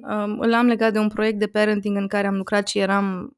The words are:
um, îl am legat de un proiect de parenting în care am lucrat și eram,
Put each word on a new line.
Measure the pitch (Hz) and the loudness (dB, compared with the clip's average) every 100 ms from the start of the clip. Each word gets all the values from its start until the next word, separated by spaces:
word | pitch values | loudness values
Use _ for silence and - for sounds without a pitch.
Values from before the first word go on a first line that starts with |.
| - | -6
um, | 208 208 208 | -4 -4 -2
îl | 233 | 2
am | 233 240 | 4 4
legat | 226 226 | 4 2
de | 214 | 2
un | 214 | 0
proiect | 214 214 214 | 0 -2 0
de | 208 | -2
parenting | 214 214 208 202 202 | 2 2 0 -2 -2
în | 196 | -2
care | 208 196 | -2 0
am | 196 | -2
lucrat | 190 208 202 | 0 -2 0
și | 202 | 0
eram, | 196 202 196 185 - | 0 2 0 -2 -8